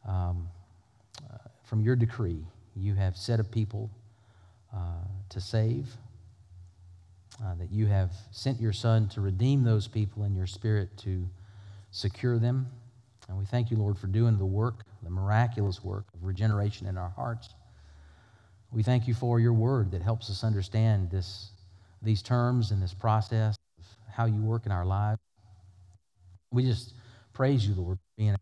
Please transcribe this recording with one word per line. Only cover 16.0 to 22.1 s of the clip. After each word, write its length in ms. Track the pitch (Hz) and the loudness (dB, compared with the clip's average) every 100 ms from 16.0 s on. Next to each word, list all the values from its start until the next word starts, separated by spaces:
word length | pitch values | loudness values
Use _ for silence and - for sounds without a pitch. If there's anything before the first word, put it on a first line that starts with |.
| 98 | -10
of 120 | 85 90 | -10 -6
regeneration 600 | 92 107 104 104 - 98 | 0 2 2 0 -4 -8
in 100 | 95 | -6
our 140 | 90 | -6
hearts. 440 | 92 123 117 - - - - - - - - - - _ _ _ | -6 -6 -6 -10 -20 -20 -20 -20 -20 -20 -20 -20 -20 _ _ _
We 120 | 117 | -2
thank 220 | 110 123 123 | 2 2 2
you 80 | |
for 240 | 117 120 120 | 0 2 4
your 100 | 117 | 6
word 400 | 113 117 135 95 | 4 4 2 0
that 100 | 92 | 0
helps 280 | 92 113 - | -2 -2 -4
us 160 | 98 113 | -4 0
understand 680 | 101 95 113 110 104 90 | 0 0 2 4 2 0
this, 400 | 95 87 - - - - - _ - | -2 -4 -10 -18 -20 -20 -20 _ -8
these 200 | 107 | 0